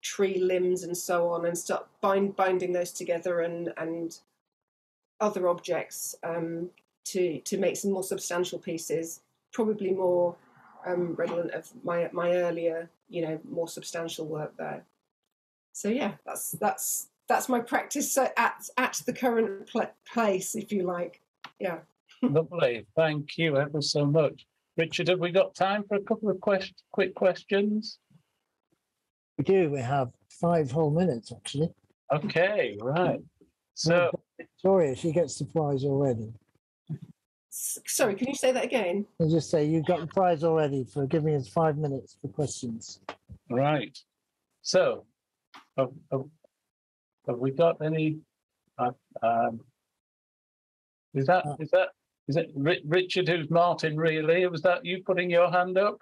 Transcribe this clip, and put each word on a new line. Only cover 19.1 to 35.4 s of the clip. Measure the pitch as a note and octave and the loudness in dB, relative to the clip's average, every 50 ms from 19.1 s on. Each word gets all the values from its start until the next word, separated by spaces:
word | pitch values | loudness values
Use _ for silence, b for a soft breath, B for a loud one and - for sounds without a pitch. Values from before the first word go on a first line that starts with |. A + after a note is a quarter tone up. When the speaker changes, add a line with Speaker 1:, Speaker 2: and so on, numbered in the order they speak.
| A#3+ | -4
Speaker 1:
current | - B3 C4 A#3 A3+ A3 G3+ G3 G3 - | 0 0 2 4 4 2 0 -2 -8 -12
pl-, | - - A#3 - - - _ _ - - | -6 -2 -2 -2 -2 -6 _ _ -6 -2
place, | A#3 A3+ G#3 G3 F#3 F#3 - - | 0 2 2 2 0 -2 -4 -6
if | G#3+ G3+ - | -8 -6 -4
you | G#3+ G3+ F3+ | -2 -2 0
like. | F3 F3+ F3 F3 E3+ - _ _ _ _ _ - - _ _ | 0 -2 -4 -6 -6 -8 _ _ _ _ _ -20 -20 _ _
Yeah. | G3+ F#3 E3+ E3 - _ _ _ | -4 -4 -4 -6 -10 _ _ _
<laughs> | _ _ - _ | _ _ -8 _
Speaker 2:
Lovely. | - - C#3+ D#3 E3 D#3+ F3 E3+ D#3 B2+ A#2+ A2+ - _ _ | -2 2 2 2 2 0 -2 0 0 0 0 -2 -8 _ _
Thank | - D#3+ D#3 D3+ D3+ C#3+ - - | 2 2 2 2 -2 -6 -8 -2
you | - E3 D#3+ C#3+ | 0 0 2 2
ever | C3+ C#3+ D3 D3 D3+ | 2 0 0 -2 -4
so | C#3+ - - D3+ D3 | -2 -2 0 0 2
much. | C#3+ C#3+ D#3+ D3+ C3+ - - - _ _ _ _ _ _ | 4 4 4 4 2 0 -6 -20 _ _ _ _ _ _
Richard, | - E3 D#3+ - - E3+ | -2 -2 -2 -2 -2 0
have | D3+ F#3 E3+ | 0 2 2
we | E3 F3 | 0 2
got | E3+ F#3+ F#3+ - - | 4 4 2 2 2
time | - F#3 F#3+ G3+ G#3 G3+ | 0 0 2 2 -2 -2
for | - G#3 | -2 -4
a | G3 | -4
couple | G3 - A3+ G#3+ - G#3 | 0 -2 -2 -2 0 -2
of | F#3 F#3 | -2 0
quest-, | - G#3+ G3+ F#3 - - - - _ _ | 2 0 0 0 0 -6 -14 -20 _ _
quick | - - F#3+ F#3 - | -2 0 0 0 0
questions? | - G3+ F#3 F3 - - _ G3+ G3 G3+ G#3+ G#3 G#3+ A3 - - _ _ _ _ _ _ _ _ _ _ _ _ _ _ _ _ _ _ _ _ _ _ _ _ _ _ _ _ | 2 2 2 2 2 -4 _ 0 2 2 2 0 -2 -4 -6 -14 _ _ _ _ _ _ _ _ _ _ _ _ _ _ _ _ _ _ _ _ _ _ _ _ _ _ _ _
Speaker 3:
We | - C#3 | -4 2
do. | - F#3+ F#3+ F3+ D3+ | 4 4 4 4 2
We | C#3+ C#3 | 0 -2
have | B2 A#2+ C#3 C#3 C3 B2 - _ _ _ | -2 0 0 0 0 -2 -6 _ _ _
five | - - - E3+ F3 E3 D#3 B2+ | -10 -2 0 2 2 2 2 0
whole | A#2+ D#3+ D#3+ D3 | 0 0 2 2
minutes, | D3 E3 F#3 F3 C3 A#2 - - | 2 2 2 2 0 -2 -6 -12
actually. | A#2+ - _ - - C#3 D#3 E3+ - _ _ _ _ _ _ _ C#3 | -18 -14 _ -8 -2 -2 -2 -2 -2 _ _ _ _ _ _ _ -2
Speaker 2:
Okay, | D3+ A#2 G#2 - D#3+ F3 G3 G#3+ G3+ D3+ A#2 G2+ G2+ | -2 0 0 2 2 2 2 2 0 0 -2 -2 -4
right. | A2 B2 C#3+ F3 F3+ E3 - - - - _ _ - _ _ _ _ _ _ | -4 -2 0 2 2 2 0 -2 -6 -14 _ _ -20 _ _ _ _ _ _
So | - - D#3+ E3+ F3 F3 E3 - - _ _ _ | -4 0 2 4 4 4 2 0 -4 _ _ _
Speaker 3:
Victoria, | - - _ _ _ - F#3 G3 F#3+ E3 C#3 B2+ | -20 -20 _ _ _ 2 4 4 4 4 2 0
she | - - E3+ | -2 -2 0
gets | C#3+ F3 E3+ C3+ - | 2 2 0 0 -2
the | - | -8